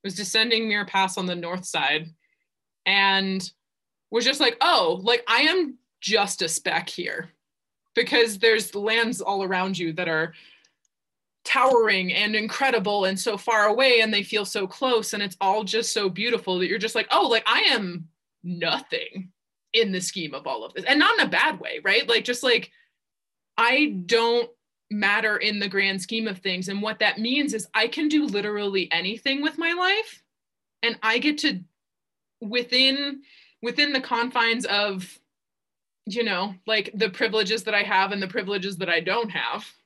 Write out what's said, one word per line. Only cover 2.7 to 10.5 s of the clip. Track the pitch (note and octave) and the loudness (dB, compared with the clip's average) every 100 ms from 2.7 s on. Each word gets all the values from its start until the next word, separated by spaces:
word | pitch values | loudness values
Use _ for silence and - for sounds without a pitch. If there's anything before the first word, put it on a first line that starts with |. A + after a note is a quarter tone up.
| _ - | _ 0
and | G3 G3 F#3+ F#3+ F#3+ F#3 _ _ _ _ _ _ | 4 4 4 0 -4 -6 _ _ _ _ _ _
was | A3+ A#3+ | 0 0
just | D4 | 2
like, | B3+ A#3 | 0 4
"Oh, | E4 D4+ F3 F#3 | 4 4 2 0
like, | G3 A#3+ A3+ | 2 0 2
I | A#3 | 2
am | D4+ F#4 D4+ - _ _ | 4 2 -2 -6 _ _
just | F#3 G#3+ G3+ - | 0 0 0 -2
a | E3 | -4
speck | - F#3 E3 F3+ | -2 -2 -2 -4
here," | - - - - _ _ _ _ _ _ - | -8 -8 -8 -12 _ _ _ _ _ _ -2
because | C4 B3 A#3 G3 | 2 4 2 4
there's | A3+ A3 G#3 G3+ | 4 4 0 -6
lands | G#3 A3+ A3+ - | -2 0 0 -2
all | - G3 | -2 -2
around | F#3+ F#3 F#3+ F#3 | -2 0 -2 -2
you | E3+ | -4
that | D#3+ F3 | -2 -2
are | D#3+ D#3+ - - | 0 -2 -8 -20